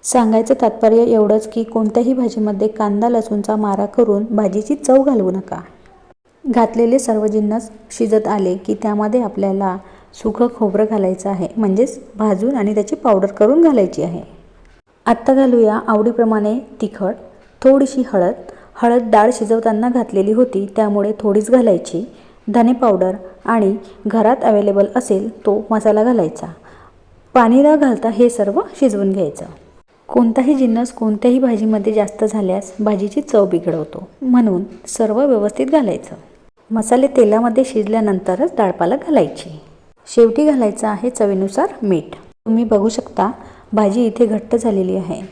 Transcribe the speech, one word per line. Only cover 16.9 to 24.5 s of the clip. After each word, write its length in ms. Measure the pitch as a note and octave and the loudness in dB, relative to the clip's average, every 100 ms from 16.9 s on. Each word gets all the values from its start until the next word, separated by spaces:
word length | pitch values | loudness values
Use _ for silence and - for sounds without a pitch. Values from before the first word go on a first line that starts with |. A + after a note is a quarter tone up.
| - F#3+ A3+ - - _ _ | -4 -6 -6 -12 -20 _ _
थोडीशी 420 | C4 C#4 C4+ C#4 B3+ | 4 4 2 -2 -2
हळद. 200 | G3+ F3 - - - - - | 0 0 -2 -12 -20 -20 -2
हळद 340 | A#3+ A#3+ A#3 | 2 2 4
डाळ 200 | G#3+ G#3+ | 4 4
शिजवताना 560 | B3+ G#3 A3+ A3+ G#3+ A#3+ | 2 -2 0 0 0 0
घातलेली 420 | B3 A3+ G3 G3+ | -2 -2 0 0
होती 420 | A3 B3+ G3 G3 G#3 | 2 2 0 -4 -2
त्यामुळे 380 | G#3+ G3+ G3+ G#3+ | 0 0 -2 -2
थोडीच 320 | G#3+ G3+ G#3 | 0 0 2
घालायची. 540 | B3 A3+ F3+ - E3+ A#3 - - _ - | 2 4 0 -2 -8 -8 -14 -20 _ -2
धने 240 | A3 A#3 | 2 2
पावडर 380 | B3 B3 G3 F#3 F#3+ - - - | 2 2 2 0 -2 -10 -14 -4
आणि 300 | A#3 G3+ G#3+ - - G#3+ | 0 0 -2 -8 -10 -4
घरात 280 | A3+ A3 B3+ | 2 2 2
अव्हेलेबल 420 | - | 2